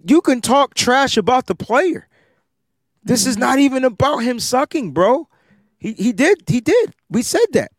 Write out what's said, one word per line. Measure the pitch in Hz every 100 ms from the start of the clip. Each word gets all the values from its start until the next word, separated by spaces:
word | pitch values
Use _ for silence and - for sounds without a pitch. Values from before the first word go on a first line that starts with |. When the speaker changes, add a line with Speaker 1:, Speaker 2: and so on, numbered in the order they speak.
| 170
Speaker 1:
you | 302
can | 339 254
talk | - 269 277
trash | - - 254 269 226
about | 180 254 -
the |
player. | 185 - 240 370 302 - _ _ _ _ _ _ _ _ _
This | - 240 202
is |
Speaker 2:
Mm-hmm. | 220
Speaker 1:
not | 247 269
even | 277 262
about | 262 202 262 294
him | 233 240
sucking, | - 247 294 330 208
bro. | 139 190 262 320 _ _ _ _ _
He, | 202
he | 220 202
did. | 202 294 403 -
He | 247
did. | 240 453 440 - _
We | 220
said | - 392 453
that. | 233 113